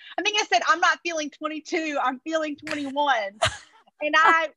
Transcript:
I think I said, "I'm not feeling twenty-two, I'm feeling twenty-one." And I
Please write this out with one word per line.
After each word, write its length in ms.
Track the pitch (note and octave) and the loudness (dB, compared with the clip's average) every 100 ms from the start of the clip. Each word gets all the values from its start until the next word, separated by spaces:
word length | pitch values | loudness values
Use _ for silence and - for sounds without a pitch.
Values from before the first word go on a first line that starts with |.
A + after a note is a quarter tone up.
| - - | -12 -6
I 40 | |
think 180 | F#4+ G#4 | -2 -2
I 60 | G#4 | 2
said, 160 | F#4 E4+ | 2 2
"I'm 120 | D#4+ | 2
not 200 | F4+ D#4 | 2 0
feeling 300 | F4 E4 D4+ | -2 -4 -6
twenty-two, 640 | - D4+ D#4 - F4 D#4+ C#4+ | -6 -8 -8 -6 -4 -2 -2
I'm 160 | B3 B3+ | -2 -2
feeling 380 | - D#4+ D#4 D4 | -4 -4 -4 -6
twenty-one." 840 | D4+ D4+ C#4 C#4 D4 B3 G3+ G#3 - - - _ _ _ | -8 -6 -4 -2 0 0 -2 -4 -4 -4 -14 _ _ _
And 120 | D4+ D#4 | 0 4
I 340 | D#4+ E4 D#4+ | 6 4 2